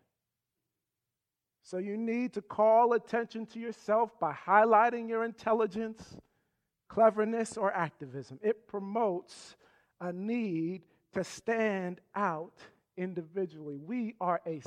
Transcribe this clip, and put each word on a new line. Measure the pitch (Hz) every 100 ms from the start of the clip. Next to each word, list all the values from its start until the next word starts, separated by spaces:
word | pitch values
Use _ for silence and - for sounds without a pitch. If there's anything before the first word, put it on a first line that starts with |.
| _ _ _ _ _ _ _ _ _ _ _ _ _ _ _ _
So | - 185
you | 202 214
need | 226 240 247
to | -
call | - - 220 220 240
attention | 233 233 233 233 226 220
to | 233
yourself | 233 220 - 214 220 -
by | 160
highlighting | 135 - 202 226 214 240 240 226
your | 226
intelligence, | 233 - 226 220 208 202 226 220 - - - _ _ _ _ _ -
cleverness, | - 220 208 220 226 220 214
or | 196
activism. | 196 151 - 139 131 120 131
It | 214 214 _
promotes | 202 196 226 220 180 - - - - _ _ _ -
a | 180
need | 180 208 240 220 160 165 185 - _ _
to | 190
stand | 175 - - 226 220 190 180 180 _
out | - 202 156 175 - - _ _ -
individually. | 185 175 160 190 180 156 151 143
We | 156 247 220 -
are | 180 170
a | 165 156